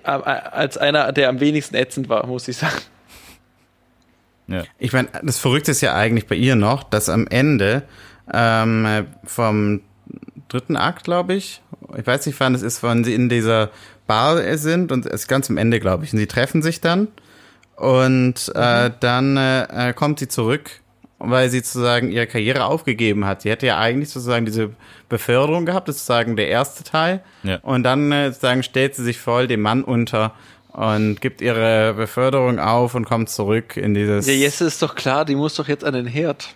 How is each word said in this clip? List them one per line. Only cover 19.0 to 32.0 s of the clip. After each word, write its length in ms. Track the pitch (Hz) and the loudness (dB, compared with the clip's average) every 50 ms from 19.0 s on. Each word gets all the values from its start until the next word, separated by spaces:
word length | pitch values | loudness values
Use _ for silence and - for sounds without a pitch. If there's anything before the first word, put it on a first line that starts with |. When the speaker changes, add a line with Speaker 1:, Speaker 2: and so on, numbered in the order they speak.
Speaker 3:
dann, 360 | - 123 120 127 135 139 139 139 | 0 0 2 2 2 2 2 2
äh, 500 | 131 131 131 131 113 - - 117 123 123 | 2 2 2 0 -2 -4 -4 -2 -2 -2
äh, 20 | 120 | -2
kommt 240 | - 147 147 147 - | 0 0 0 0 -2
sie 100 | 135 127 | -6 -6
zurück, 420 | - - 113 110 135 151 - - - - _ _ _ _ - - _ - | -2 -2 0 0 0 -2 -4 -10 -20 -20 _ _ _ _ -20 -20 _ -10
weil 300 | - 113 123 127 131 127 | -4 0 2 2 4 2
sie 120 | 123 127 | 2 -2
sozusagen 500 | 117 - - 123 123 120 120 120 123 104 | -4 -4 -4 -2 0 2 2 0 0 0
ihre 160 | 95 120 117 | -2 -2 -2
Karriere 400 | - - 117 104 113 131 139 127 | -2 -2 -2 0 0 0 0 0
aufgegeben 580 | - 147 160 - 139 117 101 117 107 101 104 101 | 0 0 -2 -2 -4 -2 0 2 2 2 2 0
hat. 180 | 98 95 - | -2 -2 -2
Sie 80 | - 104 | -2 -2
hätte 160 | 107 - 135 | -2 0 0
ja 120 | 123 101 80 | 0 2 2
eigentlich 320 | 110 113 120 - 147 147 | 2 2 0 0 -4 -6
sozusagen 340 | - 131 120 123 123 117 117 | -8 -8 -4 -2 -2 0 0
diese 260 | 110 107 113 110 107 113 - - - - - - - | -2 -2 -2 -2 -4 -6 -12 -20 -20 -20 -20 -8 -6
Beförderung 560 | 120 107 - - 120 127 139 147 160 175 170 | -6 -4 0 2 2 2 2 2 0 0 -2
gehabt, 240 | 165 180 190 185 156 | -2 -2 -2 -4 -4
das 80 | 139 | -6
ist 60 | - - | -6 -2
sozusagen 300 | - 123 117 113 117 113 | 0 0 2 2 0 0
der 120 | 107 104 69 | 0 0 0
erste 360 | 95 120 139 - - - 170 | 0 0 0 -2 -6 -14 -10
Teil. 380 | - - 160 160 170 185 190 - - - - - | -4 -2 0 0 0 -2 -4 -8 -14 -16 -8 -4
Speaker 2:
Ja. 120 | 95 92 - | -4 -4 -4
Speaker 3:
Und 200 | - - 131 123 123 | -2 -2 0 2 2
dann, 280 | 127 131 143 147 147 | 2 2 2 2 2
äh, 140 | 147 143 143 135 | 2 0 0 -2
sozusagen 340 | 123 - - 127 123 131 | -2 -2 0 0 0 0
stellt 320 | 127 - - 131 135 135 - | -2 -2 0 0 0 0 -2
sie 100 | - 120 | -2 -4
sich 140 | 120 117 - | -4 -4 -2
voll 280 | - 123 117 120 131 | -2 0 2 2 2
dem 160 | 131 120 107 | 2 0 0
Mann 200 | 104 107 113 131 135 | 0 2 0 0 0
unter 500 | - 127 117 117 - - 107 110 110 - - - - - _ _ _ | 0 0 0 0 0 0 0 0 -2 -4 -8 -20 -20 -20 _ _ _
und 480 | - - 110 110 107 107 107 107 104 - | -8 -4 0 0 2 2 2 0 0 -2
gibt 200 | - 131 - - | -4 -6 -4 -4
ihre 540 | - 120 113 113 113 113 113 110 110 113 107 | -2 -2 0 2 2 2 4 4 2 2 0
Beförderung 640 | 107 | -2